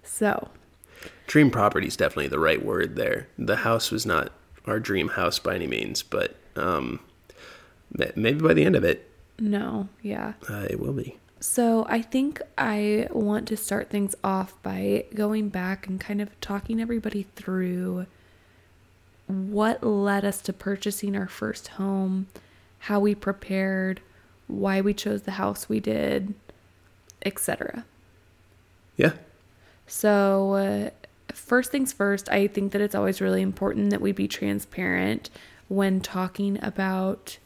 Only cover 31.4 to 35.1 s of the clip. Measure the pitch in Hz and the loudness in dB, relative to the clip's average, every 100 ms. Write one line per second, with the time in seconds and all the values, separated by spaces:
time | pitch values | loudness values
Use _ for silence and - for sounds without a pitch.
31.4 | - 247 254 277 262 - 202 196 - 202 | 2 2 2 0 -2 0 2 2 2 2
32.4 | 196 202 196 202 208 196 196 190 190 190 | 2 0 -2 0 0 2 0 0 2 2
33.4 | 190 190 196 214 202 202 196 196 202 - | 0 0 -2 2 2 2 0 0 -4 -2
34.4 | 202 202 - - 185 185 190 | -2 -2 -6 -4 -2 0 0